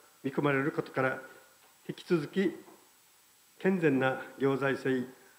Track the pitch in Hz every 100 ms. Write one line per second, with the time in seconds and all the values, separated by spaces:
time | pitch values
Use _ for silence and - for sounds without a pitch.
0 | - _ 131 151 143 139 139 - - -
1 | 131 - - - - _ - _ - 170
2 | - 175 143 - 202 - - - - _
3 | _ _ _ _ _ _ 190 190 165 135
4 | 131 131 - - 135 135 135 131 139 127
5 | 123 - -